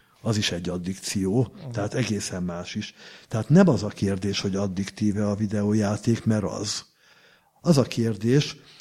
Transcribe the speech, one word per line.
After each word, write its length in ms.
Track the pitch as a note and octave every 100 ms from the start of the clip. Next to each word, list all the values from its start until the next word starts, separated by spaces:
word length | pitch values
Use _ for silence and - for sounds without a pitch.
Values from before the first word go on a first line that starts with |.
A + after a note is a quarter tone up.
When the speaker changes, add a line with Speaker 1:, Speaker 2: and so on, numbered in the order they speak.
| _ _
Speaker 1:
az 160 | A#2 G#2+
is 140 | -
egy 180 | F2 F2
addikció, 720 | F2+ F2 F#2+ - G2+ F#2+ A#2 B2 -
Speaker 2:
Mhm. 100 | C#3+
Speaker 1:
tehát 220 | A2+ G#2
egészen 500 | - G#2+ G2+ - F#2
más 320 | F2+ F2 F2 G#2+
is. 180 | - - - - -
Tehát 220 | A2+ -
nem 180 | E3+ F#3+
az 160 | G#2
a 40 | G#2
kérdés, 520 | - G2 F#2+ G2 G2
hogy 140 | G2+ F#2+
addiktíve 720 | G2+ F#2 F#2+ - G#2 G2+ G#2
a 80 | G#2
videójáték, 920 | G#2 G#2 G#2 G#2+ G2+ G#2 - A2+ A2+
mert 180 | G#2+
az. 420 | F#2+ - G#2+ - - _ _ _ _ _ _ _
Az 160 | E3 C#3
a 60 |
kérdés, 720 | A2 - A2+ G2+ A2+ C#3+ - - - -